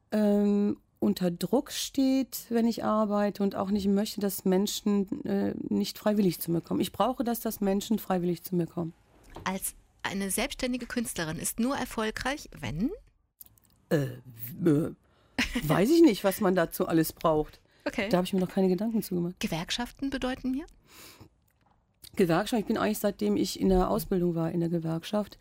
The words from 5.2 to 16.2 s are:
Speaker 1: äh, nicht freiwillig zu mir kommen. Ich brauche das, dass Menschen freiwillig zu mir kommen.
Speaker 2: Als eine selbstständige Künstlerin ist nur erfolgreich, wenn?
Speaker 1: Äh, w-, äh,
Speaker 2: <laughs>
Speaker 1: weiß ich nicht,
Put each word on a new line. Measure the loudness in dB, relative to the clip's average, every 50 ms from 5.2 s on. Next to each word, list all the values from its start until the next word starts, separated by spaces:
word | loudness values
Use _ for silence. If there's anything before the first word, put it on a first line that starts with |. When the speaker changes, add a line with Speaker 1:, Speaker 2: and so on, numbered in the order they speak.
| -4
Speaker 1:
äh, | -2 -2 0 0 -2 -4 -6 -6 -2
nicht | -2 -2 -2 -2 -6
freiwillig | -2 0 0 2 4 2 2 2 0
zu | -4 -2 -2
mir | -2
kommen. | -2 -2 -2 -2
Ich | -2 -2 0
brauche | 0 0 0 0 -2 -2
das, | -4 -4 -4
dass | -4 -6 -4 -2 0
Menschen | 0 0 0 0 0 -2 -2
freiwillig | 0 -2 -2 0 0 -2 -2 -4 -6
zu | -4 -2
mir | -2 -2
kommen. | -2 -4 -6 -6 -6 -8 _ _ _ _ _ -20 -20 -20 -8 -6
Speaker 2:
Als | -6 -6 -4 -6 -10 -12 -12 _ _ _ _ _
eine | -6 -4 -4 -4 -4
selbstständige | -2 -4 -4 -4 -4 -4 -4 -4 -4 -6 -6
Künstlerin | -6 -6 -4 -4 -4 -6 -6 -4 -4 -4 -6
ist | -6 -6 -4 -2
nur | -2 -2 -2
erfolgreich, | -4 -6 -6 -4 -4 -4 -4 -4 -4 -4 -4 -4 -6 -8 -14 -16 -10
wenn? | -8 -8 -4 -2 -4 -4 -4 -6 -14 _ _ _ _ _ _ _ -20 -20 _ _ _ _ _ _ _ _
Speaker 1:
Äh, | 0 0 0 -2 -6 -10 -16 -20 -20 -16 -16 -14 -8 0
w-, | 4 4 4 4 2 -2
äh, | -6 -10 _ _ _ _ _ _ _ -6
Speaker 2:
<laughs> | -6 -2 -4 -4 0
Speaker 1:
weiß | 2 2 2 4 6
ich | 8 8 8
nicht, | 8 8 6